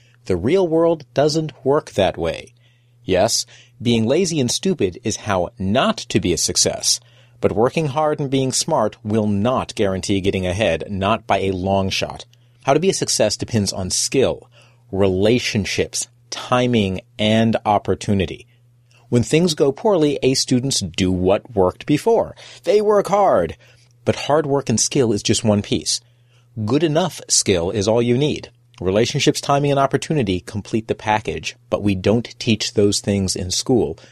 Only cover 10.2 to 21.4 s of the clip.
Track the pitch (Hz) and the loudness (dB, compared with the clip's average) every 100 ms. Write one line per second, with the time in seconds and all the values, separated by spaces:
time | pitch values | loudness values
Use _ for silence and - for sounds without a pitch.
10.2 | 92 98 90 90 101 80 - 95 95 110 | 0 -2 -2 0 0 0 -4 -4 0 -2
11.2 | - 101 95 92 95 98 95 - 78 71 | 0 0 0 -2 0 0 0 -4 -6 -10
12.2 | - _ _ _ - 147 190 - 135 - | -18 _ _ _ 0 0 2 -2 -2 0
13.2 | 107 - 104 113 98 - 92 - - 135 | 0 0 -4 -2 -2 -4 -4 -4 -2 2
14.2 | 101 - - _ _ _ - 95 98 92 | 0 0 -10 _ _ _ -8 0 2 4
15.2 | 104 120 - 113 92 - 82 - - _ | 2 2 0 -2 -2 -2 -4 -4 -10 _
16.2 | - - - 123 123 117 98 92 - - | -16 -14 -2 0 2 2 0 -2 -10 -4
17.2 | 107 110 113 107 107 104 - 92 - 101 | 0 2 2 0 0 0 0 -4 0 0
18.2 | 85 78 - _ _ _ _ _ - 120 | -2 -6 -16 _ _ _ _ _ -2 0
19.2 | 113 156 175 156 143 135 226 185 151 - | 2 2 2 2 0 0 0 2 2 2
20.2 | 131 135 - 127 135 - 92 - 92 92 | 0 0 0 0 0 -4 -4 -2 0 2
21.2 | 92 104 | 2 2